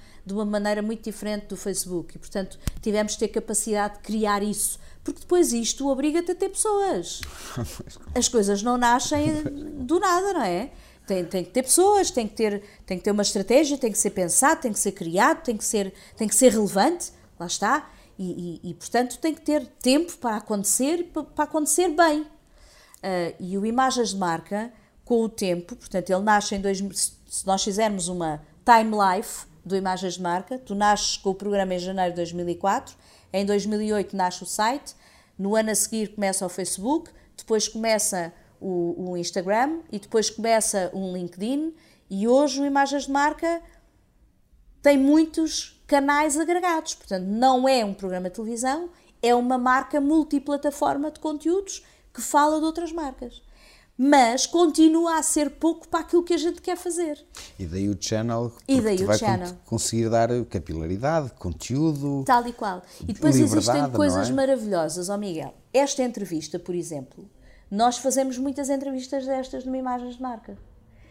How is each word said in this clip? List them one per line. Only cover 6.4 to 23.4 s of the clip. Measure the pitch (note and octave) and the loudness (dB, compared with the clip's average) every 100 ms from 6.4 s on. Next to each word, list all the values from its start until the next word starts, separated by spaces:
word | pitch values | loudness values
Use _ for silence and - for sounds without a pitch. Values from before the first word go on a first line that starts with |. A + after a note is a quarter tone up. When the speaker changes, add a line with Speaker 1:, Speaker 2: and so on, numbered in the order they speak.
| F#4+ | -4
Speaker 1:
pessoas. | - G#4+ G4+ G4 A3+ E3+ - - - - - A2+ | -2 0 0 0 -2 -4 -10 -12 -12 -12 -8 -8
Speaker 2:
<laughs> | - - - - B3 | -10 -16 -16 -6 -2
Speaker 1:
As | A#3+ | 2
coisas | A#3+ G3 G3+ | 2 2 2
não | A#3 B3 | 0 2
nascem | A#3+ A#3+ - D4 D4+ D4+ | 4 2 2 0 0 -2
do | D4+ C#4+ - D4 B3+ F4 | -4 -8 -10 -8 0 2
nada, | G4 F4 G4+ | 4 2 2
não | F4 | 0
é? | G#3 F3 B3+ - - - | 0 -2 -4 -12 -20 -12
Tem, | - F#3+ | -4 -2
tem | F3 F#3+ | -2 -4
que | E3+ | -2
ter | C4+ | -2
pessoas, | C4 - G4 G#4 F#4 | 2 4 6 4 2
tem | - A3 | 0 -4
que | |
ter, | - A3 G3+ - - - | -2 -2 -2 -8 -16 -8
tem | F#3 | -4
que | |
ter | G#3+ | 0
uma | G#3 | 0
estratégia, | G3 G3+ - B3 D4 C#4+ | 0 0 4 4 4 2
tem | A3+ | -2
que | F#3+ | 0
ser | G3+ | -2
pensado, | F#3+ E3+ - C#4 D#4+ | -2 0 2 4 2
tem | B3 | -2
que | G3+ | -2
ser | G3+ | -4
criado, | F#3+ E3 F3 B3+ D#4+ | -4 -2 2 4 2
tem | - G#3+ | -2 -4
que | |
ser, | - G#3+ F#3+ - - - | -2 -2 -2 -8 -14 -6
tem | G#3+ | 0
que | |
ser | - B3+ | 6 8
relevante, | G#3+ G3 F#3+ B3+ F4 - - _ - | 8 2 4 2 2 -6 -16 _ -12
lá | E3+ | -8
está. | - G3+ D4 D4 - - - | -2 0 0 -2 -18 -18 -10
E, | F#3 E3+ F3 D#3+ | -8 -6 -8 -10
e, | F3 | -12
e, | |
portanto, | D#3 - A#3 B3+ - | -12 -2 0 0 -2
tem | D#4+ | -4
que | D4+ | -2
ter | - D4 B3 - | 0 0 -2 -2
tempo | B3 C#4 E4+ - | 4 4 2 -6
para | A#3+ G#3+ | -4 -4
acontecer, | - G#3 G3 - C4+ F4 F4 | -4 -4 -2 0 0 -2 -4
pa-, | D#4+ | -8
para | D4 - | -6 -4
acontecer | D4 D#4 D4+ - F#4 | -2 -2 0 2 2
bem. | D#4 E4 D4+ D4+ - _ _ - - - - | 4 4 2 -4 -14 _ _ -20 -20 -20 -12
Ah, | F#3+ F3+ E3+ - | -4 -4 -4 -6